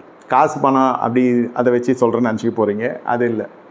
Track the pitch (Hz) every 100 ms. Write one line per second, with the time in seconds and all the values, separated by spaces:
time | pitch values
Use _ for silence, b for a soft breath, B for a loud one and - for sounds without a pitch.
0 | - - - 127 151 147 139 131 131 -
1 | 117 123 127 120 117 - 123 123 123 123
2 | 117 113 120 107 117 113 104 104 123 -
3 | - 120 120 110 - - -